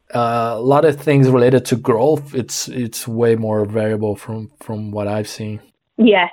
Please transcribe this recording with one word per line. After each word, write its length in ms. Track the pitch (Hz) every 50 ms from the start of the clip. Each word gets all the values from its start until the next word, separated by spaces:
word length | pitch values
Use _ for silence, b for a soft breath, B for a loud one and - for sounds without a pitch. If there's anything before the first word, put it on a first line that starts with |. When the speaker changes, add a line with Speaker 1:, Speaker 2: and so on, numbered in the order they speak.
| _ - -
Speaker 1:
Uh, 400 | 120 117 117 117 117 113 117 113
a 40 | 110
lot 260 | 123 135 139 147 160
of 120 | 156 143 143
things 300 | - 156 139 139 135 131
related 380 | 127 123 120 123 135 123 -
to 100 | - 127
growth, 580 | 113 - 131 117 110 127 151 156 147 143 - -
it's, 320 | 135 175 - - - - 160
it's 380 | 160 127 120 113 - - -
way 300 | 120 113 113 117 117 113
more 300 | 110 110 107 107 107 104
variable 500 | 104 107 113 107 110 110 104 110 104 101
from, 340 | - - - 110 110 107 - _ -
from 320 | - - 110 107 107 104
what 160 | 104 104 101
I've 220 | 101 107 107 104 -
seen. 320 | - - 110 107 107 104 - _ _ _ _ _ _ -
Speaker 2:
Yeah, 300 | 220 233 196 185 175 -